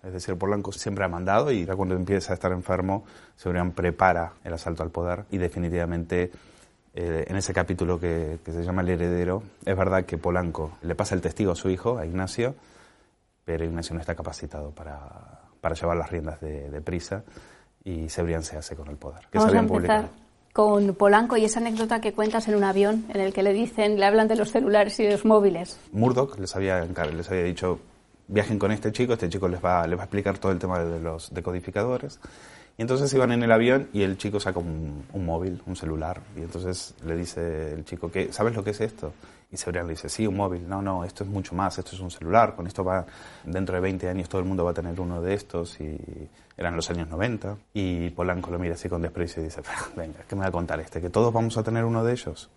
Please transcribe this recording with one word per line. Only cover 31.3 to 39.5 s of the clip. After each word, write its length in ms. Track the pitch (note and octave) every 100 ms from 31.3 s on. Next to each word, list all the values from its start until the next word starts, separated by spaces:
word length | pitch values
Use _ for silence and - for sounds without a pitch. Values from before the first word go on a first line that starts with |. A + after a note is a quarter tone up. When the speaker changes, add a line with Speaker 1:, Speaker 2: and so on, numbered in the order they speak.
Speaker 1:
decodificadores". 840 | - F#2 F2+ F2 G2+ A#2 B2+ C#3+ - - - - - - -
Y 40 |
entonces 320 | A#2 C3 C#3+
iban 180 | C3+ B2
en 100 | A#2+
el 100 | A#2
avión 340 | A2+ A#2 C3+ C#3
y 80 | G#2
el 140 | G2 F#2+
chico 200 | G#2 G#2
saca 200 | G2 F#2
un, 460 | E2+ D#2 D#2 D2 C#2+
un 120 | F#2+ E2+
móvil, 360 | E2 F#2 F2 -
un 100 | F2+
celular, 420 | D#2+ D#2 D#2 F#2 - -
y 40 |
entonces 520 | E2 E2+ F2+ F2 - - D#2+
le 100 | E2+
dice 540 | E2+ - E2+ D#2 D#2
el 100 | D#2 D#2
chico, 240 | E2+ E2+
"¿Qué, 200 | F#2+ -
sabes 240 | - A2 A2+
lo 80 |
que 60 | G2
es 80 | G#2
esto?". 300 | A2 - D2+ - - - _